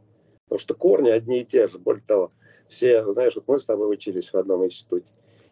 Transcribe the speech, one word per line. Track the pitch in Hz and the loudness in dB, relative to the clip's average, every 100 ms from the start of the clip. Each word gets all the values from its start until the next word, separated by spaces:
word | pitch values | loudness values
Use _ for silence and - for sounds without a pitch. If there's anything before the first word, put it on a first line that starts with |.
| _ _ _ _ _ | _ _ _ _ _
Потому | 104 | -8
что | - - | -6 -2
корни | 175 196 127 | 2 4 4
одни | 113 117 127 | 2 0 -4
и | 120 | 0
те | 127 101 | 0 0
же. | 92 | 0
Более | 90 110 - | -4 -4 0
того, | 104 90 - _ _ _ | 0 0 -8 _ _ _
все, | - 123 117 107 | -2 2 4 2
знаешь, | 107 123 107 | 0 0 -2
вот | - | -2
мы | 139 | -2
с | - | 0
тобой | 104 104 | -2 -2
учились | 101 - 92 87 | -4 -4 -8 -4
в | 95 | -4
одном | 95 92 92 | -2 0 -2
институте, | - - 90 - _ _ _ _ | -4 -8 -8 -8 _ _ _ _